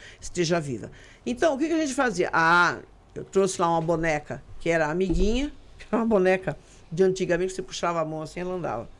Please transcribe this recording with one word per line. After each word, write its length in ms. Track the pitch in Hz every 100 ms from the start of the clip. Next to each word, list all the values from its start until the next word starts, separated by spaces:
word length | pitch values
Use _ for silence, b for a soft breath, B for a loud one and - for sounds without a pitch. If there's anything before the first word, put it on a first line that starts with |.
| B B
esteja 380 | - - 165 170
viva. 300 | 147 113 - - B B
Então, 300 | - 247 339
o 40 | 269
que 80 | 311
que 40 |
a 40 | 320
gente 160 | 311
fazia? 340 | 254 254 175 170
Ah, 460 | - 165 175 170 117 - - -
eu 100 | -
trouxe 360 | - 190 196 190
lá 80 | 170
uma 120 | 165
boneca 600 | 160 165 165 151 - 123 - -
que 80 | 165
era 160 | 165 151
amiguinha, 640 | 170 190 165 196 240 294 -
<laughs> 120 | - -
que 60 | -
era 60 | 233
uma 40 | 226
boneca 500 | 208 185 185 185 139 B B B
de 100 | 165
antigamente 480 | 190 185 175 170 185
que 60 | 185
você 60 |
puxava 380 | 185 - 175 170
a 40 |
mão 180 | 156 156
assim, 180 | 156 175
ela 140 | 180
andava. 340 | 185 147 113 107 -